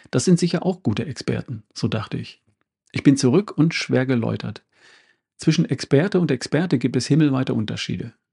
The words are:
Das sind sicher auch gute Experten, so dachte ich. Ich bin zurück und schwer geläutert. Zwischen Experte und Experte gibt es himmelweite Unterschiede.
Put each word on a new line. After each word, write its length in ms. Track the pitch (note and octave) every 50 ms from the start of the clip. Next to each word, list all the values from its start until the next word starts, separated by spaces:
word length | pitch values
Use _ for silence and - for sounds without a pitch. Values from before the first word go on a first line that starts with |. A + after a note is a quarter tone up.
| - -
Das 140 | - B2+ -
sind 140 | F#3+ F3 E3+
sicher 260 | F3+ F3 - D#3+ -
auch 180 | F#3 F3+ - -
gute 220 | A#2+ G#2+ - A2+
Experten, 580 | C#3+ - - - - A#2 A2+ - - A#2+ A2 - _ -
so 140 | - -
dachte 300 | A2 - A2 G#2+ - -
ich. 240 | B2 A2+ - - _ _ _ _ _ _ _ _ _ _ _
Ich 100 | - -
bin 160 | - D3 C3+
zurück 400 | - - B2 C3+ F#3+ G#3 - -
und 160 | D3 D3+ E3 -
schwer 320 | - - - B2+ B2+ C3
geläutert. 580 | C3 C3 A#2 A2+ A2+ G#2+ G#2+ - A2 G#2+ - _ _ _ _ _ - - _ _ _ _ _ _ _ _
Zwischen 280 | - - E3 D#3 E3+ D#3
Experte 540 | - - - - - C#3 C#3 E3+ G3+ - F3+
und 100 | F3 D3+
Experte 480 | C3+ - - - - D3 F#3 F3 -
gibt 180 | A#2+ - B2 -
es 120 | B2 -
himmelweite 480 | - C#3+ D#3+ D#3 C#3+ C3+ C3 C3 C3 B2+
Unterschiede. 580 | A#2 G#2+ - A2+ - - - - - - A#2 - _ _ _